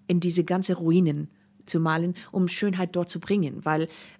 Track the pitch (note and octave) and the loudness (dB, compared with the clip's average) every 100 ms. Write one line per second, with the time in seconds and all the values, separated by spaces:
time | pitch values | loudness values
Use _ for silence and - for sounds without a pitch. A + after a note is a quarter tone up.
0 | - F3+ F3 F3 E3 F3+ F#3+ F3+ E3 F3 | -2 0 2 0 0 0 0 0 2 4
1 | E3+ D3 D3+ _ _ _ - E3 E3 D#3+ | 4 2 -6 _ _ _ -4 0 2 0
2 | E3+ F3 - G3 F3+ - G#3 F#3 F3 F3 | -2 -4 -6 -2 -2 0 -2 -2 -2 -2
3 | F3 E3+ - G3+ D3+ - D3+ D#3 D#3+ - | -4 -6 -2 0 0 -4 -2 0 -2 -8
4 | - - | -20 -16